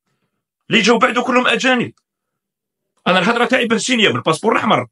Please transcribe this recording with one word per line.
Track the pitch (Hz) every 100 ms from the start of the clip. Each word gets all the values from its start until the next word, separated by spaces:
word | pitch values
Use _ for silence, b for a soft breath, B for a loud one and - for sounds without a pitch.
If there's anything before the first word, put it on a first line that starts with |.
| _ _ _ _ _ _ -
اللي | 220
جاو | 196 226
بعده | 247 240
كلهم | 247 247 247
اجانب. | 226 262 247 151 - _ _ _ _ _ _ _ _ _ _ -
انا | 185
الهضره | 180 233
تاعي | 240 254 226
به | 214
سينيا | - 247 175
بالباسبور | 120 165 156 220
الاحمر | 254 226 147 117